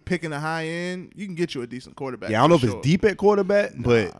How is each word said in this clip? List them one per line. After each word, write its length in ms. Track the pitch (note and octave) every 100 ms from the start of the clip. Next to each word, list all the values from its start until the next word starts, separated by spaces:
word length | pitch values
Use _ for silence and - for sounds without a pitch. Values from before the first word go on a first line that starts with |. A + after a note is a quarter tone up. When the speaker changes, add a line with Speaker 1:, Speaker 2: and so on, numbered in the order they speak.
Speaker 1:
picking 260 | - F3 E3
a 80 | D3
high 280 | D#3 D#3+ D#3+
end, 440 | E3+ F3+ F3+ F3 -
you 80 |
can 100 | G3+
get 200 | E3 E3+
you 80 | C#3
a 40 | A#2+
decent 300 | B2 - -
quarterback 320 | C3+ A#2+ -
Speaker 2:
Yeah, 120 | G#2+
I 20 |
don't 80 | C#3
know 80 | E3+
Speaker 1:
for 80 | A#2+
Speaker 2:
if 20 |
it's 60 |
Speaker 1:
sure. 80 | -
Speaker 2:
deep 220 | C3+ F3 A3
at 100 | F#3
quarterback, 580 | G3+ G#3 F#3+ G3+ G3+
Speaker 1:
Nah, 80 | C3
Speaker 2:
but 320 | A#2+ A#2+ F#3 -